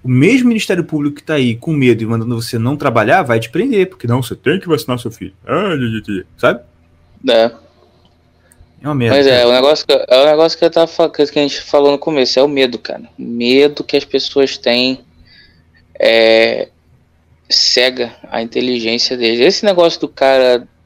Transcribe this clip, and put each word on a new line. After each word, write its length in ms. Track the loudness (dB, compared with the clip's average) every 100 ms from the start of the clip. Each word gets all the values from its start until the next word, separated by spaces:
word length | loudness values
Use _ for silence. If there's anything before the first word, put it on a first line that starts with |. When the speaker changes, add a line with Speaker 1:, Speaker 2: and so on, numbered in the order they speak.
Speaker 1:
o 80 | 0
mesmo 380 | 2 4 4 2
Ministério 380 | 0 -2 -4
Público 320 | -2 -4 -4 -6
que 80 |
tá 100 | -6
aí 220 | -2 -2 -4
com 160 | -4
medo 320 | 0 2 2
e 20 | 0
mandando 340 | -4 -4 -6
você 160 | -6 -4
não 200 | -4 -2
trabalhar, 460 | -2 0 2 2
vai 180 | 2 -2
te 100 | -2
prender, 380 | -4 -2 0 -2
porque 180 | -4 -4
não, 160 | -4
você 140 | -4 -8
tem 240 | -4 -4
que 80 | -2
vacinar 280 | -4 -2 -6
seu 100 | -8
filho. 220 | -12 -16 _
Ah, 280 | -6 -4 -4 -4 -4 -6 -8 -10 -10 _
sabe? 220 | -2 -2 -10 _ _ _ _ _ 0
Speaker 2:
É. 180 | 2 2 -4 _ _ _ _ _ _ _ _ _ _ -20 _
Speaker 1:
É 60 | -6
uma 80 |
merda, 220 | -2 2 4
Speaker 2:
Mas 100 | 4
é, 120 | 4
Speaker 1:
cara. 100 | 4
Speaker 2:
o 40 |
negócio 320 | 4 4 0
que, 80 | 2
é 300 | 0 4 4
o 40 | 4
negócio 300 | 4 2 2
que 80 |
eu 60 | 0
tava 160 | 2 -2
fa-, 240 | 0 -4
que 100 | 0
a 40 | -2 0
gente 180 | -4 -6
falou 280 | -2 2 2
no 80 | 0
começo, 400 | -2 -2 0 2
é 40 |
o 40 | 0
medo, 300 | 2 -2 -2
cara. 240 | -12 -14 -14 -16
O 40 |
medo 600 | -10 -4 0 4 2 0
que 140 | -4 -4
as 80 |
pessoas 520 | -2 -6 -4 -2 -2 -2
têm, 440 | -2 0 -2 -4 _ _ _ _ _ _ _ _ _ -2
é, 680 | 0 4 4 4 2 -2 -8 _ _ _ _ _ _ _ _
cega 680 | -2 0 0 0 -2 -8 -8 -10
a 100 | -8
inteligência 760 | -6 -4 -2 -2 -2 -4 -4 -2
deles. 240 | -2 2
Esse 240 | 2 2
negócio 360 | -2 2 0 0
do 80 | -8
cara 560 | 0 2 4 2 2 -2 _